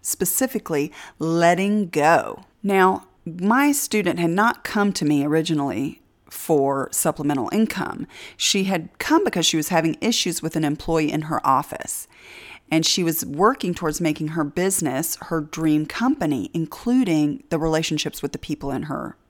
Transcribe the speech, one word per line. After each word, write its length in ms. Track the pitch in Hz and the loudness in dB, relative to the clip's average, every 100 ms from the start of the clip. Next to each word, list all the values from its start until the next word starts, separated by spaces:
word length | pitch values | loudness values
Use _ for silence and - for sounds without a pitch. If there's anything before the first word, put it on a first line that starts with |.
specifically 920 | - - 180 - 262 233 - 156 147 - - - | -8 -4 -2 0 -2 -2 -2 -2 -2 -6 -20 -6
letting 680 | 160 165 170 175 196 208 190 | -2 4 4 4 2 0 0
go. 560 | 160 143 165 - - - _ | 2 6 4 2 -10 -16 _
Now, 460 | 196 196 185 190 - _ - | 0 4 4 4 -6 _ -12
my 460 | 170 190 247 285 | -4 2 4 4
student 460 | 285 - 220 202 175 | 2 0 0 0 0
had 120 | 170 | 0
not 340 | 175 220 - | 2 2 0
come 280 | - 214 202 | -4 0 0
to 100 | 190 | 0
me 200 | 151 147 | 0 2
originally 760 | 143 156 160 156 139 104 135 - _ _ - | 2 0 2 0 -2 -2 -6 -8 _ _ -18
for 580 | - - 156 139 135 135 | -14 0 2 2 0 -2
supplemental 580 | - 165 151 143 139 120 | -2 -2 -2 -2 -2 -2
income. 540 | 208 220 - - - - - - - | 0 0 0 -6 -8 -12 -14 -20 -4
She 280 | - 208 | 0 0
had 240 | 190 190 165 _ | 0 -2 -4 _
come 240 | - 220 | 2 2
because 220 | 208 190 | 2 0
she 140 | 160 165 | 0 0
was 100 | 151 | 2
having 300 | 175 160 - | 2 2 0
issues 400 | 220 233 - 165 | -2 0 -2 -4
with 160 | 160 156 | -4 -2
an 80 | |
employee 480 | 156 147 - 160 151 | -2 -2 -2 0 0
in 100 | 160 | -2
her 240 | 156 151 - | -2 -2 2
office. 600 | 135 147 - - - - - - - - - _ | 2 0 -8 -8 -10 -10 -20 -20 -20 -20 -20 _
And 160 | 160 160 | 0 2
she 160 | - | 2
was 220 | 170 160 - | 0 0 -4
working 480 | 143 202 269 190 | 2 2 2 -2
towards 260 | 170 165 151 | -2 -2 -2
making 280 | 165 151 156 | -2 -2 -4
her 160 | 165 | -2
business 720 | 147 - 185 190 156 131 165 - | -2 0 0 0 -2 -2 -4 -6
her 200 | - 165 | -4 -4
dream 420 | 151 - 160 151 | -4 -2 2 2
company, 640 | 156 - 240 294 165 139 - | 0 -2 0 2 0 -2 -2
including 920 | 170 160 - 240 247 233 160 147 143 - | -4 -4 -4 0 2 4 2 2 0 -4
the 80 | 165 | -2
relationships 640 | 160 156 160 151 160 - | 2 0 0 -4 -4 -6
with 100 | 139 | -8
the 60 | 147 | -8
people 320 | - 147 143 | -8 -8 -4
in 140 | 135 | -6
her 320 | 151 135 - - | -6 -8 -8 -12